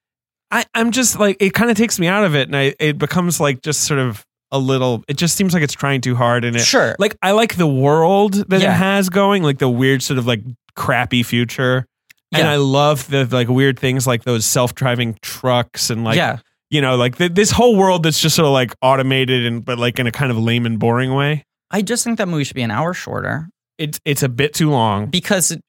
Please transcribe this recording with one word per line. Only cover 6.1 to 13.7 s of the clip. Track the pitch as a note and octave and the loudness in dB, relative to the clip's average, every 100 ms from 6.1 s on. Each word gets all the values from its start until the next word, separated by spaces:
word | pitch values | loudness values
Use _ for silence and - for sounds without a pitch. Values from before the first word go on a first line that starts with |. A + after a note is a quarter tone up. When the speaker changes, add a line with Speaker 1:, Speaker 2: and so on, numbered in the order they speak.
Speaker 1:
hard, | A#2+ A#2+ A#2+ | 0 2 2
and | A#2+ A#2 | 0 0
it, | |
Speaker 2:
Sure. | A2+ C4 B2+ - | 2 2 0 0
Speaker 1:
like, | G#3 - | -2 0
I | F#3 | 0
like | G#3 A#3 F3 | 2 0 0
the | E3 | 0
world | C3 C#3 D#3 E3 G3 G#3 G3 G3 | 2 2 4 4 4 2 0 0
that | F#3+ | 2
Speaker 2:
Yeah. | G3 | 2
Speaker 1:
it | F3 | 2
has | F#3+ G3 F#3+ | 2 0 0
going, | F#3 G3 G3+ | 2 2 2
like, | D#3 C#3 | 2 0
the | C3+ | 0
weird | A#2+ C3 C3+ | 2 2 2
sort | - C3 | 0 -2
of, | A#2+ | 0
like, | A#2 A#2 A#2 _ - | -2 -4 -16 _ -6
crappy | - B2 A#2+ B2 | -2 -2 0 0
future. | A#2+ A#2+ A#2+ - B2+ B2+ B2 _ _ _ _ | 0 0 -2 -2 0 0 -4 _ _ _ _
And | D#3 | 0
Speaker 2:
Yeah. | D#3+ | 2
Speaker 1:
I | D3 | 2
love | C#3 C3+ D3 D3 - | 2 2 2 0 -2
the, | C#3 | -2
like, | B2+ B2+ A#2+ | 0 0 0
weird | B2+ C3+ | 2 2